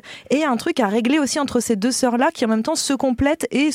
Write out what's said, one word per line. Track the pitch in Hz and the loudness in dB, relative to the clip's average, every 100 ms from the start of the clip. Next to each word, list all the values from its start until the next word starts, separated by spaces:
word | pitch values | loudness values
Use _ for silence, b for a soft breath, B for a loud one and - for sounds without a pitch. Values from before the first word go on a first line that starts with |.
| B B - | B B -2
et | 269 | 0
un | 311 233 | 2 0
truc | 339 320 | -2 0
à | 208 | 0
régler | 220 233 302 | 2 2 2
aussi | 269 311 | 0 -2
entre | 277 240 | -2 -2
ces | - 214 | 0 0
deux | 233 | 0
sœurs-là, | 254 254 233 285 | 0 0 2 0
qui | - 226 | 0 0
en | |
même | 220 | 0
temps | 220 320 | 0 -2
se | - | -2
complètent | 269 269 233 277 320 - | 0 0 2 0 0 -2
et | 247 302 | 0 0